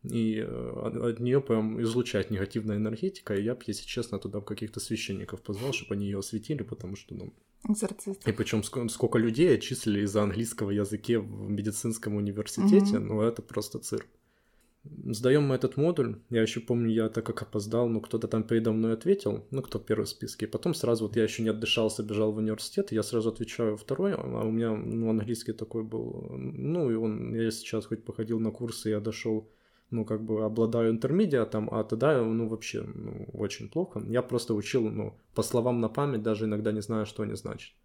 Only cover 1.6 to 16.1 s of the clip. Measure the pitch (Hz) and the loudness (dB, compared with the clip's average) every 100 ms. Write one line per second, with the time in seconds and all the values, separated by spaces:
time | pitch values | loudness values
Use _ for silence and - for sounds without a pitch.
1.6 | 110 113 117 117 120 104 95 101 98 117 | 2 0 0 0 0 0 0 -2 -2 -2
2.6 | 107 104 110 110 190 190 - 101 107 127 | -2 0 0 0 -4 -4 -2 0 0 -2
3.6 | - 104 - - 117 98 - 104 101 107 | -4 -8 -4 -6 -4 -6 -4 -6 -6 -6
4.6 | 107 - - 110 - 98 - 98 - 101 | -6 -6 -4 -4 -2 -6 -6 -10 -6 -4
5.6 | 131 - - 101 101 101 98 110 - 151 | -2 -4 -4 -4 -2 -2 -4 -6 -4 -4
6.6 | 104 113 92 101 - 95 95 - _ _ | -4 -8 -8 -10 -10 -12 -12 -14 _ _
7.6 | - 208 208 - - 196 - 104 107 110 | -2 0 0 -4 -8 -4 -2 0 0 0
8.6 | 107 131 117 - 117 123 113 113 175 113 | -2 -4 -4 0 2 4 2 4 6 6
9.6 | - - - 101 101 104 104 101 117 - | 2 -4 0 2 4 4 2 2 -2 -2
10.6 | 101 101 101 107 - 117 104 104 101 104 | 0 0 0 -2 2 0 0 -8 -4 -2
11.6 | 104 101 117 113 107 104 104 101 107 - | -2 -2 -2 -2 -2 0 0 -2 -4 2
12.6 | 196 202 202 208 104 107 110 117 - - | 8 8 8 2 0 2 2 0 -6 -6
13.6 | 104 - - - - _ _ _ _ _ | -4 -8 -4 -6 -6 _ _ _ _ _
14.6 | _ _ 147 151 131 110 123 143 143 131 | _ _ -18 -10 -6 0 4 6 6 2
15.6 | 131 - 156 170 120 | 2 2 2 2 0